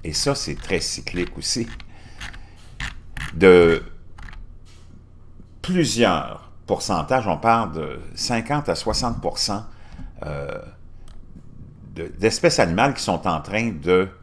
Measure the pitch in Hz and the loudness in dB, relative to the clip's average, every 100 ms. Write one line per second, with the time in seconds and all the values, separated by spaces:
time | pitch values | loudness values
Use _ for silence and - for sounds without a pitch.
0 | - 76 143 139 - 71 - 90 - - | -4 -2 0 0 -4 -8 -2 -2 -2 -6
1 | - 90 - - - 123 117 - - - | -6 -4 -4 -6 -4 -4 -4 -8 -16 -18
2 | - - - - - - - - - - | -18 -16 -14 -14 -18 -20 -20 -12 -10 -10
3 | - - 73 82 95 90 85 82 - - | -14 -8 -8 6 10 10 10 6 0 -16
4 | - - - - - - - - - - | -16 -16 -16 -14 -16 -18 -20 -20 -20 -20
5 | - - - - - - - 185 143 117 | -20 -20 -20 -20 -20 -12 -2 2 2 4
6 | 110 82 62 52 - - - 98 - 87 | 4 4 -2 -10 -16 -18 -2 -2 2 0
7 | 76 131 104 76 113 117 101 80 73 65 | 2 2 2 2 4 4 2 -4 -6 -8
8 | - - - 117 113 147 139 82 - 107 | -12 -8 -2 -2 0 -2 0 -2 0 -2
9 | 123 120 - - - 101 110 - - - | -2 -2 -4 -2 -2 -4 -6 -16 -18 -14
10 | - - - 71 71 - - - - - | -14 -12 -8 -8 -8 -10 -12 -18 -18 -16
11 | - - - - - - - - - - | -16 -16 -16 -18 -18 -18 -18 -18 -16 -12
12 | 82 82 107 - 170 - 95 85 135 127 | -12 2 2 4 2 4 2 4 2 2
13 | - 87 95 80 73 101 117 85 76 90 | -2 0 0 -2 -2 -4 -2 -4 2 2
14 | 95 - | 2 -6